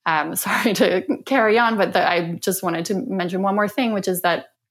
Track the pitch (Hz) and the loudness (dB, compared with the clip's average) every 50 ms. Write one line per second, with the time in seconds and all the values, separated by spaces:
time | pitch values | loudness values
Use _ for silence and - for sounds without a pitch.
0 | _ 170 160 156 147 160 175 190 - 190 170 - - 247 196 - 226 180 175 185 | _ 0 0 0 0 -2 -4 -6 -4 -2 -2 0 0 0 2 4 2 2 2 0
1 | 185 - - - - - 262 269 220 220 208 233 240 226 226 208 190 - 190 190 | 0 -2 -4 -6 -4 -2 0 2 4 4 4 4 4 2 2 2 0 2 2 2
2 | 165 - 180 170 170 165 170 160 - - 185 - - 180 170 165 170 - 208 185 | 2 2 2 0 0 -2 -6 -4 -4 -4 -4 -2 -2 -4 -4 -4 -4 -2 -4 -4
3 | - - 190 190 175 180 180 185 190 196 196 208 208 202 - - 262 233 220 202 | -4 -4 -4 -4 -4 -4 -2 -2 -2 0 0 0 0 0 0 -2 -2 0 0 0
4 | 190 - 185 175 - 175 170 - - - _ _ _ _ | 0 -2 -2 0 0 0 0 0 -4 -10 _ _ _ _